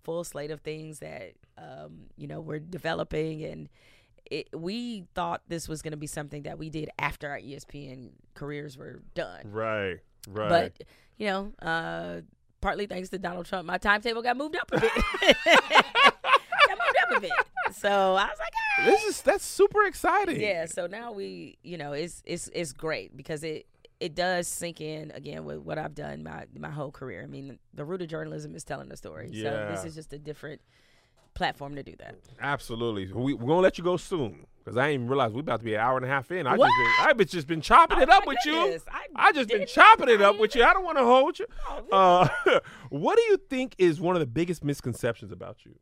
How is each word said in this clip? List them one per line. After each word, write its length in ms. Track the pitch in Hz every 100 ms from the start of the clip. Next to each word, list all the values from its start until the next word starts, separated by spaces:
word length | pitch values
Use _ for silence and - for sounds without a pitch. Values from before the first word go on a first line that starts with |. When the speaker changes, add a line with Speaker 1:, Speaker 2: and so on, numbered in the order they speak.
Speaker 1:
full 200 | - 165
slate 260 | 170 147 147
of 100 | 151
things 380 | 156 156 156 151
that, 340 | 156 151 95 - _ -
um, 460 | 156 135 156 160 - -
you 120 | 147
know, 120 | 151
we're 200 | 160 151
developing, 840 | 160 180 160 165 160 156 160 156
and 260 | 156 156 147 _ _ _ _ _ _
it, 160 | 147 -
we 520 | 156 170 226 240 214 175
thought 280 | - 170 170 -
this 220 | 170 -
was 120 | 156
gonna 140 | 160 151
be 100 | 147
something 360 | - 143 147
that 140 | 151 151
we 120 | 160
did 200 | 156 151 -
after 300 | 147 - 147
our 100 | 135
E 160 | 104 139
S 80 | -
P 240 | 143 143
N 220 | 131 113 - _
careers 440 | - 143 147 147 131
were 240 | 139 - - 170
done. 260 | 117 87 104
Speaker 2:
Right, 480 | 107 110 107 98 82 - _ 104
right. 220 | 101 107
Speaker 1:
But, 320 | 170 90 - - _ _ -
you 100 | 214
know, 260 | 190 202 -
uh, 600 | 165 165 165 170 175 170 160 _ _ _
partly 260 | 190 190 208
thanks 220 | 185 185
to 100 | 185
Donald 260 | 185 180 170
Trump, 200 | 190 165
my 100 | 185
timetable 440 | 214 208 233 226
got 120 | 240 247
moved 180 | 302 349
up 120 | -
a 60 | 262
bit. 100 | 453
<laughs> 540 | - - 359 370 - - 339 - 427 - 453 554 - - - - - 587
Got 100 | 762
moved 180 | 659 622 698
up 60 | 508
a 40 |
bit. 100 | 415 698 - 762 719 -
So 140 | 202
I 360 | 202 190 190 208
was 120 | 622
like, 140 | 659 906 880 807
"All 60 | 784
right." 60 |
Speaker 2:
This 120 | 427 427
is, 160 | -
that's 240 | - 392 -
super 400 | - 403 415 403
exciting. 560 | - 359 370 392 285
Speaker 1:
Yeah, 240 | 214 175 165
so 200 | 190 175
now 260 | 202 240
we, 440 | 202 196 185 147 -
you 140 | - 175
know, 160 | 143
it's, 280 | 143 170 - -
it's, 240 | 170 -
it's 200 | - 156
great 420 | 127 160 131 92 143
because 280 | 139 151
it, 240 | 160 151 - _ - _
it 140 | 175 160
does 320 | 180 180 170
sink 320 | - 175 160
in 300 | 156 156 151
again 340 | - 143 151 151
with 140 | 151
what 180 | 151 151
I've 180 | 156 147
done 280 | 147 143
my, 220 | 156 156 - -
my 120 | 151
whole 220 | 147 139
career. 320 | - 131 90
I 40 | 139
mean, 300 | 139 139 - _
the 120 | - 147
root 160 | 185
of 80 | 165
journalism 440 | 156 156 156 151 160
is 80 | -
telling 240 | 139 135
the 80 | -
story. 300 | 95 78 -
So 60 | 107
this 0 |
Speaker 2:
Yeah. 420 | 110 110 104 101 85
Speaker 1:
is 100 | 160
just 160 | 151
a 80 | 143
different 400 | 147 143 147 143 _ _ _ _ _ _ _ -
platform 400 | 170 - 139 143
to 80 |
do 120 | - -
that. 160 | - - _ -
Speaker 2:
Absolutely. 720 | 131 143 - 117 117 101 95
We, 200 | 104 131
we're 140 | 113 120
gonna 140 | 170
let 160 | 185 -
you 60 |
go 120 | 175 180
soon 500 | - 180 117 73 - _ -
'cause 100 | 107
I 160 | 143
didn't 160 | 139 117
realize 240 | 139 117
we 80 | 110
about 200 | 156 117
to 40 | 117
be 100 | 107
an 40 |
hour 160 | 120 131
and 80 | 127
a 40 |
half 220 | 139 -
in. 160 | 180 135
I 100 | 175
Speaker 1:
What? 100 | 784
Speaker 2:
just 100 | 988 1017 1017
been, 80 | 311
I've 100 | 240
been, 100 | 185
just 200 | 175 139
been 140 | 160
chopping 380 | - 254 330 339
Speaker 1:
Oh 20 |
Speaker 2:
it 80 | 302
up 160 | 381 392
Speaker 1:
my 40 |
Speaker 2:
with 60 | 719 294
you. 80 |
Speaker 1:
goodness. 300 | 320 370 - -
I 140 | 311 - 302
Speaker 2:
I 160 | 403
just 160 | 311 220
been 100 | 233
Speaker 1:
didn't 100 | 185
Speaker 2:
chopping 400 | - 403 453 269
it 120 | 214
up 100 | 202
Speaker 1:
even 80 | 208
Speaker 2:
with 140 | 214 -
you. 80 |
I 100 | 269
don't 100 | 381
wanna 200 | 359 302
hold 360 | 240 262 294 -
you. 60 | - - -
Speaker 1:
Oh, 580 | - - 196 185 180 180 - -
man. 100 | 247
Speaker 2:
Uh, 40 | - -
<laughs> 140 | 139
what 260 | 143 233 440
do 40 |
you 140 | 453 392 -
think 260 | 254 254 -
is 240 | 180 156
one 140 | 175 180
of 40 |
the 60 | 139
biggest 380 | 117 175 165
misconceptions 680 | 143 139 127 113 120 117 98
about 320 | 98 92 - -
you? 100 | -